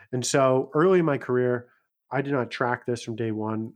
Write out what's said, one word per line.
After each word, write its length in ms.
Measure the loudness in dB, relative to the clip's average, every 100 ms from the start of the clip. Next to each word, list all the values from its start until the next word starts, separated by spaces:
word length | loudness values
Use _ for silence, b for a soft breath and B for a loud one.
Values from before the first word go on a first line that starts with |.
| B
And 140 | -6 0
so 460 | 2 4 4 0
early 260 | 2 4 4
in 60 | 2
my 140 | 0
career, 480 | 0 0 2 0 -4 b b _ -8
I 140 | -6
did 100 | -2
not 160 | -2 -2
track 380 | -2 -2 -2 -4
this 160 | -6
from 120 | -6 -6
day 160 | -4
one. 420 | -4 -4 -4 -6